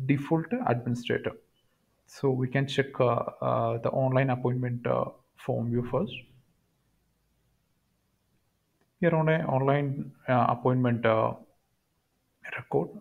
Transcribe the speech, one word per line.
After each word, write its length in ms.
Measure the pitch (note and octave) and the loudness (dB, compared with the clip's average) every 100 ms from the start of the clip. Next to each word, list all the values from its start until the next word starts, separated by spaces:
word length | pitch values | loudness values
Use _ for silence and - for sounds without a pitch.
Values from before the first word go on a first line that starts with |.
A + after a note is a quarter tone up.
| C3 | -2
default 400 | C#3+ - D#3+ D#3+ B3 - | -2 0 -2 -2 -2 0
administrator. 680 | B2 B2 A#2 - - - - _ _ _ _ _ _ _ | 0 -2 -4 -2 -4 -4 -10 _ _ _ _ _ _ _
So 240 | - C#3 | -4 -2
we 160 | B2+ B2+ | -2 -2
can 200 | C3+ C#3 | -2 0
check, 320 | - - - | -2 -2 0
uh, 140 | B2 A#2 - - | 2 2 -2 -4
uh, 360 | C3 A#2+ A#2 A#2 | -2 0 0 -2
the 120 | - | -2
online 420 | C3+ C3 C3 C#3 | 0 2 2 2
appointment, 560 | B2+ B2+ B2+ B2 A#2+ - | 0 -2 -2 -4 -4 -2
uh, 180 | - - - _ - | 0 -2 -8 _ -12
form 340 | - B2 A#2 | -6 -4 -2
view 180 | A#2 A#2+ | -2 -2
first. 220 | C3 F3+ - - - _ _ _ _ _ _ _ _ _ _ _ _ _ _ _ _ _ _ _ _ _ _ _ _ _ _ | -2 -4 -8 -18 -20 _ _ _ _ _ _ _ _ _ _ _ _ _ _ _ _ _ _ _ _ _ _ _ _ _ _
Here 140 | E3+ | 2
on 160 | D#3+ D#3 | 4 4
a 160 | D#3+ - | 2 2
online, 680 | C3 C#3 C#3+ C#3+ C#3 - - - | 2 2 2 0 -4 -8 -10 0
uh, 200 | B2 A#2 | 2 2
appointment, 560 | A#2+ B2+ B2+ B2 A#2 A2+ | 2 2 2 2 2 4
uh, 280 | A2 A#2 - - _ _ _ _ _ _ _ _ _ - - | 4 2 -2 -14 _ _ _ _ _ _ _ _ _ -12 -12
record, 320 | - C#3+ F3+ - | -4 -2 -2 -8